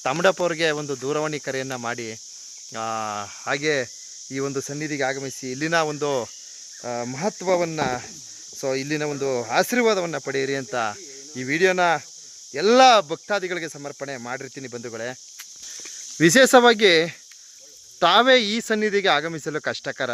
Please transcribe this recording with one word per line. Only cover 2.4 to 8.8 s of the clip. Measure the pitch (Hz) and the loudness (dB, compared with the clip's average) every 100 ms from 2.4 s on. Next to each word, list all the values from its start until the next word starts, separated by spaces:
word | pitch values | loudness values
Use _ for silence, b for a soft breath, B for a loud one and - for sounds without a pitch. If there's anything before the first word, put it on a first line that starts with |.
| B B B 117 | B B B -8
ಆ, | 113 110 110 104 101 | -6 -4 -4 -6 -8
ಹಾಗೆ | - - 143 151 143 120 B B B - | -12 -6 -2 0 -2 -4 B B B -10
ಈ | 135 | -6
ಒಂದು | 139 135 | -4 -4
ಸನ್ನಿಧಿಗೆ | 131 143 151 147 | -6 -8 -6 -2
ಆಗಮಿಸಿ | 131 135 135 - 131 | -2 -2 -8 -10 -10
ಇಲ್ಲಿನ | 127 156 | -6 0
ಒಂದು, | 165 156 147 147 135 | 0 0 -2 -2 -2
ಆ, | 110 - - - - - 120 120 | -4 -12 -18 -18 -18 -12 -8 -6
ಮಹತ್ವವನ್ನು, | 120 131 196 - 180 180 170 160 139 123 - - B B B - | -6 -4 -6 -4 0 0 0 -2 -2 -4 -8 -16 B B B -8
so | 139 | -4
ಇಲ್ಲಿನ | 131 | -2